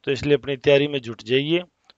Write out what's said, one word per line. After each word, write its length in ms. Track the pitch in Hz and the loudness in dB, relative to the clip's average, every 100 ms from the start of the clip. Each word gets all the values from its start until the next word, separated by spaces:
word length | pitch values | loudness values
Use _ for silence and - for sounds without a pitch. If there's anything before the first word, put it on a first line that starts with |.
तो 80 | - | -4
इसलिए 220 | 131 147 | -4 2
अपनी 220 | 143 123 135 | 0 0 -6
तैयारी 320 | 143 139 147 | 2 2 2
में 120 | 143 | -4
जुट 220 | 117 113 | -8 -12
जाइए। 400 | 107 131 143 170 180 _ _ | -2 -2 0 -2 -2 _ _